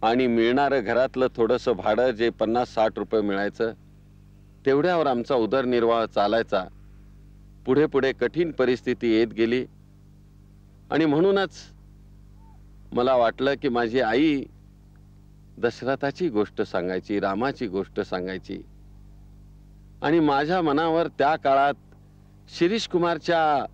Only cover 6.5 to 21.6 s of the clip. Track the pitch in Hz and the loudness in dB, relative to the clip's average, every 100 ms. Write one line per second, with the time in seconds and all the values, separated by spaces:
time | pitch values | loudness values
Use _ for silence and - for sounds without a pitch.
6.5 | 101 90 - - - - - - - - | -4 -4 -14 -20 -20 -20 -20 -20 -20 -20
7.5 | - - 131 156 135 131 - 120 151 170 | -18 0 2 2 2 0 -2 -4 -2 -4
8.5 | 143 127 123 - 123 120 110 113 107 113 | 0 0 0 -2 -4 0 2 0 0 0
9.5 | 123 123 - - - - - - - - | 0 -6 -14 -20 -20 -20 -20 -20 -20 -20
10.5 | - - - - 139 160 147 190 196 190 | -20 -20 -20 -6 0 2 2 2 2 -2
11.5 | - - - - - - - - - - | -6 -20 -20 -20 -20 -20 -20 -20 -20 -20
12.5 | - - - - - 123 131 113 110 131 | -20 -20 -20 -8 -2 2 2 2 0 -2
13.5 | 139 143 120 120 123 117 117 156 143 123 | -2 -2 -2 0 0 0 2 2 0 -4
14.5 | - - - - - - - - - - | -16 -20 -20 -20 -20 -20 -20 -20 -20 -20
15.5 | - 120 - 120 135 139 139 113 104 104 | -4 -4 -4 -4 -2 -4 -4 -4 -2 -2
16.5 | - 101 98 90 92 87 101 98 98 131 | -2 -4 -2 -2 -4 -4 -2 -2 -2 -4
17.5 | 135 120 95 95 - 101 92 90 95 - | -4 -6 -4 -6 -6 -6 -6 -6 -10 -10
18.5 | 92 - - - - - - - - - | -14 -14 -20 -20 -20 -20 -20 -20 -20 -20
19.5 | - - - - - 139 165 151 139 151 | -20 -20 -20 -20 -8 0 2 2 2 0
20.5 | 185 160 143 165 160 160 - 139 156 139 | 0 0 0 0 0 -2 0 0 0 2
21.5 | 135 | 2